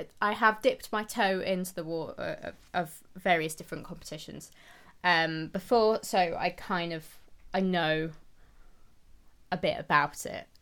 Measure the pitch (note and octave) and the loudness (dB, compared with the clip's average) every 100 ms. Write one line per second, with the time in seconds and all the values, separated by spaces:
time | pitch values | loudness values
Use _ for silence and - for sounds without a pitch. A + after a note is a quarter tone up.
0 | - - G#3 A3 A3+ A3 C4 - - G#3+ | -12 -2 -2 4 4 4 2 0 -4 -6
1 | G#3+ A#3+ G3+ F#3+ - F#3 F#3 F3+ D#3+ E3 | -4 0 2 2 0 -2 -4 -8 -6 -6
2 | D#3 - - - - - - F3 E3 - | -6 -6 -6 -6 -10 -14 -6 -4 -4 -8
3 | - F3+ G3 E3+ D#3 D#3 E3 E3 - E3+ | -18 -6 2 2 0 -6 -12 -12 -12 -14
4 | - D3+ - - - - - - - - | -14 -14 -12 -14 -16 -20 -20 -20 -20 -2
5 | F3+ E3+ D#3+ D#3+ D#3+ F#3+ - A#3+ A3 A3 | 4 4 4 -2 -4 -6 2 6 6 4
6 | - G3+ F3 - F3+ F#3 - F3+ E3+ E3 | 2 2 2 2 -2 -4 -4 -2 -2 -6
7 | D#3+ - - - - F#3+ F#3 F3+ D#3 D#3 | -12 -20 -20 -20 -4 0 2 2 2 2
8 | D#3+ D#3 - - - - - - - - | -2 -8 -20 -20 -20 -20 -20 -20 -20 -20
9 | - - - - - F3+ E3+ - - D3+ | -20 -20 -20 -18 -8 -2 -2 -2 4 4
10 | D3+ - - - - _ | 4 -4 -10 -10 -12 _